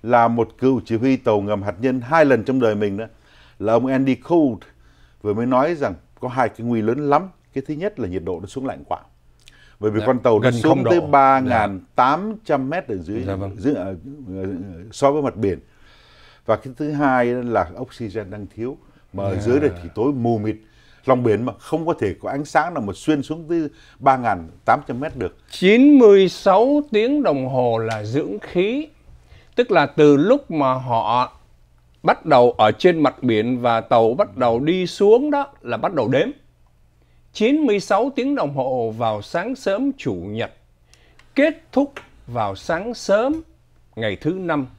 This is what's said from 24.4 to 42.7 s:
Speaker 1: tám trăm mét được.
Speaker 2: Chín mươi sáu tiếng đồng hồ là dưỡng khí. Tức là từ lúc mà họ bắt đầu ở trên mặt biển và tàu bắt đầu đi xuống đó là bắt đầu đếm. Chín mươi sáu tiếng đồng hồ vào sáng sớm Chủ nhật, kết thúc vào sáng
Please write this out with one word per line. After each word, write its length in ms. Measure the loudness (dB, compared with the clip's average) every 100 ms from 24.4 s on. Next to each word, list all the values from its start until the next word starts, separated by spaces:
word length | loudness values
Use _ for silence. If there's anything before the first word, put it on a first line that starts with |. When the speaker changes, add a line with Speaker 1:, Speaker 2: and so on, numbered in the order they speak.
| -6 -8 0
Speaker 1:
tám 140 | 0 0
trăm 120 | -8
mét 180 | -8 -8
được. 200 | -8 -10 _
Speaker 2:
Chín 480 | 0 4 6 8 8
mươi 300 | 8 8 6
sáu 520 | 0 2 4 4 0 0
tiếng 320 | -2 0 0
đồng 240 | 0 -2 -2
hồ 300 | 0 0 0
là 260 | -4 -6
dưỡng 360 | -4 -4 -4 -8
khí. 480 | -6 -2 -2 -2 -8 _ -20 -20 _ -20 _ -2
Tức 160 | 2
là 140 | 2 2
từ 320 | 4 6 6
lúc 340 | 4 2 0
mà 220 | -2 0
họ 600 | -2 -2 -2 0 0 -2 _ _ _ _ _ _ _
bắt 220 | -2 -2 4
đầu 260 | 6 6
ở 200 | 4 2
trên 320 | 4 2 4
mặt 200 | 0 0
biển 360 | 0 0 0 0
và 220 | 0 0
tàu 320 | 2 4 4
bắt 240 | 2 -2 0
đầu 220 | 0 2
đi 280 | 0 -2 -4
xuống 440 | 0 4 4 4
đó 220 | -4 -4 -12
là 160 | -8 -4
bắt 160 | -2
đầu 140 | -2 0
đếm. 200 | 0 -2 -6 _ _ _ _ _ _ _ _ _
Chín 220 | -2 0 2
mươi 220 | 0 -2
sáu 320 | 0 -2 0 -4
tiếng 200 | -4 -2
đồng 200 | -4 -4
hồ 380 | -4 -2 -4 -2
vào 240 | -4 -4
sáng 340 | -6 -6 -6 -6
sớm 360 | -4 -2 -4 -4
Chủ 160 | -6
nhật, 380 | -6 -8 -8 -8 _ _ _ _ _ _ _ _ 0
kết 180 | 0 0 _
thúc 220 | -2 -2 -6 -20 _ -10
vào 280 | -4 -4 -6
sáng 380 | -6